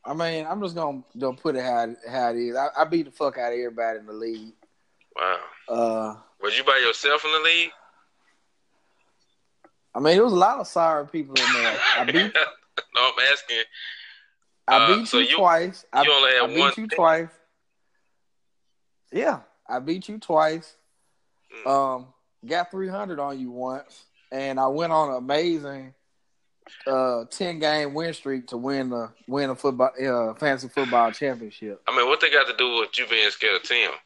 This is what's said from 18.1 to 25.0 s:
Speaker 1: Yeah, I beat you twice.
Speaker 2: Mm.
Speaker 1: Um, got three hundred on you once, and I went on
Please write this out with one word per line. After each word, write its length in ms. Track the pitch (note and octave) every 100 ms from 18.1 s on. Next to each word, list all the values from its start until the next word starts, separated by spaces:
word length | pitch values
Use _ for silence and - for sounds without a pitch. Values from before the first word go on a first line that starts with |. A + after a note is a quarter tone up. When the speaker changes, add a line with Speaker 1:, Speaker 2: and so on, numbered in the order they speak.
| _ _ _ _ _ _ _ _ _ _
Speaker 1:
Yeah, 280 | F3+ D4+ A#3 - _ -
I 100 | B2+
beat 300 | C3+ F#3 -
you 100 | G#3+
twice. 580 | - D#3 D#3 E3 - _ _ _ _ _ _ _ _ A2+ A2
Speaker 2:
Mm. 40 | C#3 C3+ B2+
Speaker 1:
Um, 100 | B2+ _ _ _
got 260 | A#2 E3 F3
three 180 | F#3+ F#3+
hundred 320 | G3 G3+ D#3
on 180 | C#3+ C3+
you 120 | B2+
once, 540 | B2 B2+ C3 - - _ _ _
and 260 | C3+ C3+ C3
I 80 | C3
went 240 | C#3+ E3
on 180 | D#3+